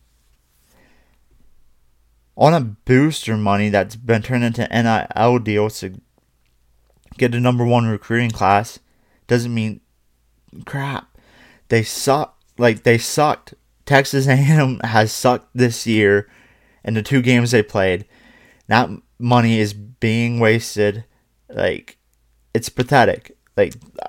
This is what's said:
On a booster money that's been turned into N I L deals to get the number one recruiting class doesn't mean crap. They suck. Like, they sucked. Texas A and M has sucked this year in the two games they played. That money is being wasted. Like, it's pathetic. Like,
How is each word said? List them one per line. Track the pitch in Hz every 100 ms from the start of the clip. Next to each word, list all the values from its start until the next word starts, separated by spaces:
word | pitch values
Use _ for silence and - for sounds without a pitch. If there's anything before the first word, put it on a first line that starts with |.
| _ _ _ _ _ _ _ _ _ _ _ _ _ _ _ _ _ _ _ _ _ _ _ -
On | 135
a | 165
booster | 120 104 - 127 151 151 - 110
money | 101 101 104
that's | 101 92 113
been | 120 113
turned | 107 127
into | 120 117 113
N | 113 113
I | 113 - -
L | 113 123
deals | 110 104 107 -
to | 95 95 - _ _ _ _ _ _ _ _ _ _ -
get | 123
the | 120
number | 123 123 120
one | 120 113
recruiting | 107 - 117 120
class | 113 95 101 113 - _ _ _ _ -
doesn't | 120 120
mean | 117 110 104 _ _ _ _ _ _ _ - -
crap. | 139 139 131 - _ _ _ _ _ -
They | 117
suck. | 110 - - 139 151 _ _ -
Like, | 120 110
they | - 117
sucked. | - - 151 - - - _ _ -
Texas | 139 139 139 135
A |
and | 131 139 156
M | 160 -
has | 117 113 110
sucked | - 127 123 _ 120
this | 120 117 -
year | 110 104 101 101 _ _ _ _ _
in | -
the | 110
two | 107 139
games | 123 123 117
they | 120
played. | 107 107 95 90 104 _ _ _ _ _ -
That | 110 104 104 _ -
money | 120 123 117 113
is | 107
being | 104 104 127 113 113 117 117
wasted. | 113 113 - - 104 101 113 _ _ _ _
Like, | - 92 - - - _ _ _ _ _
it's | 139 -
pathetic. | - 127 143 107 - - _ _ -
Like, | 95 - - -